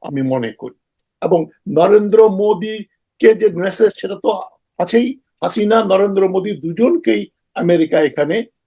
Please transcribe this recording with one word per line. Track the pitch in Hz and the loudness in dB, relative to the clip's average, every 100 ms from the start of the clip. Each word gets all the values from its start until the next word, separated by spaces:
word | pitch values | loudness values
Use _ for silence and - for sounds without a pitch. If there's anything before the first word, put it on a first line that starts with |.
আমি | - 139 | -10 -6
মনে | 131 131 113 | -4 -2 -4
করি। | - 123 _ _ _ _ - | -10 -18 _ _ _ _ -6
এবং | 175 175 160 _ - 147 | 0 0 -2 _ -4 2
নরেন্দ্র | 185 208 208 220 214 | 4 4 4 4 4
মোদীকে | 190 208 185 214 214 196 _ _ - 220 208 | 4 -2 -2 -4 -10 -14 _ _ 0 2 4
যে | 208 | 0
মেসেজ | 170 190 185 214 - | 0 -6 0 0 0
সেটা | 190 196 | -12 -6
তো | - 190 - _ _ - | -4 -4 -8 _ _ -8
আছেই, | 175 233 254 262 _ - | 0 0 0 -6 _ -10
হাসিনা | 175 220 208 226 | -6 -2 0 0
নরেন্দ্র | 202 190 202 196 190 | 2 0 0 0 0
মোদী | 190 202 | -2 -6
দুজনকেই | 170 165 160 240 339 - 208 196 _ _ - | -8 -8 0 0 0 0 -2 -4 _ _ -4
আমেরিকা | 175 170 160 160 | 0 2 2 0
এখানে | 147 147 147 214 - _ | 0 -2 -2 -4 -6 _